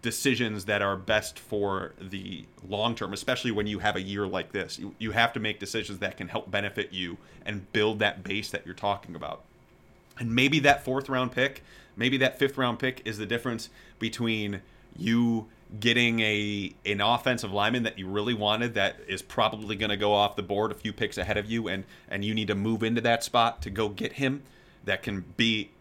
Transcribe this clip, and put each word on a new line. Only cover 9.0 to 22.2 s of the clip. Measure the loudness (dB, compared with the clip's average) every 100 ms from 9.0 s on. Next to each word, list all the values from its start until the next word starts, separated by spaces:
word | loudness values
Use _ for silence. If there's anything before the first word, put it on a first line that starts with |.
| -6 -10
about. | -10 -10 -14 _ _ -20 -20 -20 _ -8
And | 0 4
maybe | 4 6
that | 6 4
fourth | 2 -2 0
round | 0 0
pick, | 2 0 0 -18 -20 -20 0
maybe | 2 4
that | 2 4
fifth | 2 4
round | 0 2
pick | -2 -2 -6
is | -6
the | -2
difference | -2 -2 -6 -8 -16 -20 -6
between | -6 -2 0 0 -2 -4 -10 -20 -20 -4
you | 2 4 4 2 -2 -18 -16 -2
getting | 2 4 4 4
a, | 2 2 0 -2 -6 -8 -4
an | 0
offensive | 2 2 2 0 0
lineman | 2 2 2
that | -2 -6
you | -4
really | -2 0
wanted | 0 2 2 0
that | 2 0 -2 -8
is | -8
probably | -4 2 2 0 -6 -4
gonna | -2 2
go | 4
off | 6 4 0
the |
board | -2 0 0
a | -2
few | -8
picks | -4 -4 -2
ahead | 0 0
of | 0
you, | -4 -2
and, | -4 -6 -18 -8
and | -4